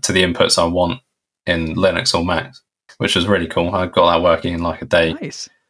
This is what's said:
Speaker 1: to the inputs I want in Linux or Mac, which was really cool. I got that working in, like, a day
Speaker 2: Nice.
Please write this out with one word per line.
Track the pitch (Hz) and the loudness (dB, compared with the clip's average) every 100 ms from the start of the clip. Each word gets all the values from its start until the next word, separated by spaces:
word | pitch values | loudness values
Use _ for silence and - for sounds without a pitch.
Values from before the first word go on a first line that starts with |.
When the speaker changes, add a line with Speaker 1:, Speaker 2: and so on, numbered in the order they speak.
Speaker 1:
to | - | -2
the | 92 | 2
inputs | 90 85 85 - | 2 2 0 2
I | 85 | 2
want | 90 87 85 _ _ _ _ - | 0 -2 -4 _ _ _ _ -4
in | 85 80 80 | -2 -2 0
Linux | - - - 87 | 0 0 -2 -2
or | |
Mac, | 85 82 67 - _ _ _ - | 0 -2 -4 -14 _ _ _ -6
which | 113 90 | -2 0
was | 95 | 2
really | 95 82 | 0 0
cool. | - 85 92 | -2 -2 -2
I | 90 | 0
got | 90 85 | 2 4
that | 85 | 4
working | 85 82 85 | 2 2 0
in, | 85 | -4
like, | 85 78 | -4 -6
a | 73 | 0
day | 87 82 | 2 2
Speaker 2:
Nice. | 320 202 - - _ | -2 -10 -12 -16 _